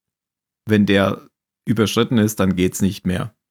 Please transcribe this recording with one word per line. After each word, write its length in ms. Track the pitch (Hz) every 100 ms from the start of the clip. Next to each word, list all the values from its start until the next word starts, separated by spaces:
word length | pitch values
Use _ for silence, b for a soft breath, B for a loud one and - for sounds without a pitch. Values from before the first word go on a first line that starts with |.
| _ _ _ _ _ _ -
wenn 200 | 107 101
der 360 | 98 98 - - _ _ _ -
überschritten 520 | 113 101 110 117 120
ist, 220 | 107 -
dann 160 | 95 90
geht's 260 | 90 -
nicht 240 | 98 - 92
mehr. 280 | 92 110 - _